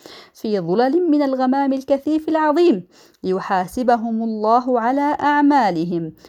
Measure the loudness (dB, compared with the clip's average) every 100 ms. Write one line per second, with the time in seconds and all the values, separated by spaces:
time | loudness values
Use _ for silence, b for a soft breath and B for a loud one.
0 | B B B -12 -4 -4 0 0 2 0
1 | 2 2 0 0 0 0 0 -2 -2 -2
2 | 0 -2 -2 0 2 4 2 2 -4 b
3 | b _ -4 -4 -2 -2 -2 -2 0 0
4 | 0 -4 -4 -2 0 2 2 0 0 0
5 | 0 -2 0 2 4 4 2 0 -2 -4
6 | -6 B